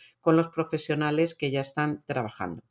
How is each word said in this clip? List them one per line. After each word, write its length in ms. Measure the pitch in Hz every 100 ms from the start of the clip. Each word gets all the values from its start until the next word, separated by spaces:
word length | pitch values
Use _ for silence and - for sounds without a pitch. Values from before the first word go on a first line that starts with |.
| - _
con 160 | - 160
los 120 | 165
profesionales 840 | - 160 156 - 151 151 151 165
que 160 | - 143
ya 100 | 139
están 420 | 135 - 151 147 -
trabajando. 580 | 131 107 - 90 82 -